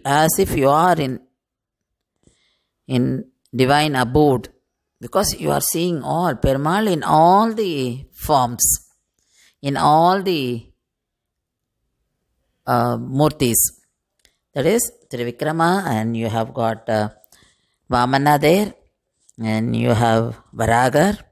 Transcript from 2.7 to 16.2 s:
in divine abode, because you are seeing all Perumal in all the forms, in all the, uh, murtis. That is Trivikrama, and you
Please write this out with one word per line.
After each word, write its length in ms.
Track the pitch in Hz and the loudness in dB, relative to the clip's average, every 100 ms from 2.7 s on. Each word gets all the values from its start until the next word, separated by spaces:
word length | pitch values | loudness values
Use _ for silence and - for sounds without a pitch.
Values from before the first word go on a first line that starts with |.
| _ - | _ -6
in 420 | 123 131 131 - _ _ 120 | -2 -2 -4 -10 _ _ -2
divine 400 | 131 147 151 131 | 2 2 0 -2
abode, 540 | 120 147 147 123 - _ _ _ _ _ | 0 2 2 2 -4 _ _ _ _ _
because 400 | - 190 208 - | -6 -4 -2 -4
you 120 | 156 | -2
are 100 | 143 | -2
seeing 400 | - 156 180 160 | -2 -2 -2 -4
all 320 | 139 156 175 | -4 -4 -4
Perumal 580 | 120 143 135 151 196 220 | -2 -2 0 -2 -2 -2
in 120 | 165 | -2
all 500 | 98 156 170 196 226 | 0 4 6 4 2
the 500 | 220 196 147 127 123 - | -2 -4 -2 -4 -6 -14
forms, 540 | - - 143 123 120 - - _ _ _ _ _ _ _ _ | -10 0 2 2 2 2 0 _ _ _ _ _ _ _ _
in 160 | 139 135 | -4 0
all 460 | 147 156 170 196 | 4 4 4 2
the, 420 | 190 160 127 117 - _ _ _ _ _ _ _ _ _ _ _ _ _ _ _ _ _ _ _ - | -2 -2 -4 -6 -10 _ _ _ _ _ _ _ _ _ _ _ _ _ _ _ _ _ _ _ -2
uh, 320 | 120 120 117 | 0 0 -4
murtis. 600 | 123 135 - - 123 110 - - _ _ _ _ _ _ _ 143 | -4 0 0 2 0 0 -2 -6 _ _ _ _ _ _ _ -4
That 100 | 156 | 0
is 260 | 226 - - - | 0 -2 -12 -14
Trivikrama, 720 | 120 120 120 151 165 165 196 165 | -8 -8 -6 -4 0 0 0 -2
and 320 | 110 113 | -4 -4
you 120 | 117 | -4